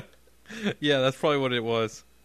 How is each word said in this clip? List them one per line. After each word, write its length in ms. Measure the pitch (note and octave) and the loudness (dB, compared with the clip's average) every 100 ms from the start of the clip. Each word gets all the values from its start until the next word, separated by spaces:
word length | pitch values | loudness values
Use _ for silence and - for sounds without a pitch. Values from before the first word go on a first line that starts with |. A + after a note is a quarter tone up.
| - - _ _ - A3+ G#3 - | -6 -20 _ _ -18 -6 -6 -2
Yeah, 200 | D3 C#3 | 0 2
that's 160 | C3 C3+ | 2 2
probably 220 | D#3+ C#3+ | 0 2
what 140 | C3 | 0
it 120 | B2 | -2
was. 400 | A2+ A#2 A2 - - _ | 0 0 -2 -6 -20 _